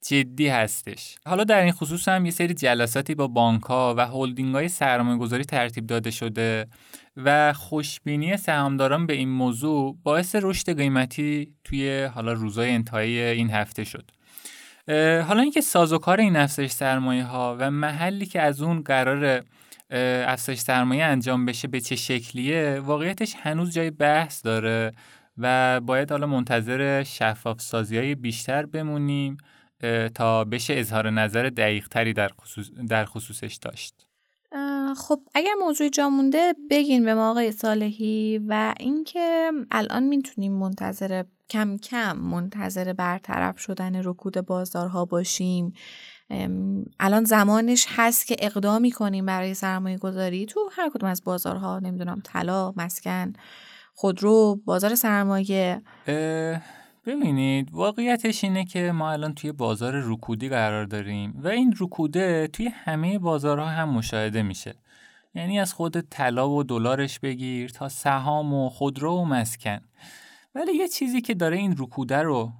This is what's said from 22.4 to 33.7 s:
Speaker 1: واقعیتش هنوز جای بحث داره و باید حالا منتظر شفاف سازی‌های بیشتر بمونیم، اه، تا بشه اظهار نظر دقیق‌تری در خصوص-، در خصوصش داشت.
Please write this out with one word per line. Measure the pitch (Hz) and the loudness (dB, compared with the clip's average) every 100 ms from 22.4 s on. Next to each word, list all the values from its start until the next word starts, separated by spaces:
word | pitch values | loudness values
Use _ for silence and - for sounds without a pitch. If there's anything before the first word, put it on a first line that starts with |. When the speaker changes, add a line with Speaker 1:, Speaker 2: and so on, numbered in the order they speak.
| 127 160 151 139 | -2 0 0 -2
Speaker 1:
واقعیتش | 139 147 165 190 220 - | -2 -2 -2 -2 -4 -4
هنوز | 160 156 175 | -4 -2 0
جای | 170 165 | 0 -2
بحث | 156 147 151 160 - | 2 4 4 2 -4
داره | 113 113 110 113 113 110 - - _ - | -2 0 0 0 -2 -6 -20 -20 _ -4
و | 120 127 127 127 | 2 4 4 2
باید | 120 127 147 | 0 0 0
حالا | 147 147 | -2 0
منتظر | 135 120 120 110 127 139 139 | 0 2 0 0 0 0 0
شفاف | 139 - 113 110 - 113 | -2 -2 -2 0 -4 -6
سازی‌های | - 117 107 113 135 | -4 -4 -2 -2 -2
بیشتر | 143 120 113 - 139 151 | -2 -4 -6 -4 -2 -2
بمونیم، | 156 156 147 143 143 139 139 _ _ _ _ | -6 -4 -2 0 0 -2 -6 _ _ _ _
اه، | 120 117 113 | -2 0 -2
تا | 117 117 113 | 0 2 2
بشه | 107 120 - | 2 -2 -2
اظهار | 139 110 110 110 | -2 0 0 0
نظر | 110 110 110 131 | 2 2 2 0
دقیق‌تری | 123 107 107 - 120 113 | 2 2 2 -2 -2 0
در | 107 101 | 2 0
خصوص-، | - - - 101 - 120 | -2 -18 -14 -14 -10 -2
در | 110 | 0
خصوصش | 107 - - 107 117 | 0 -6 -12 -12 -12
داشت. | - - | -10 -12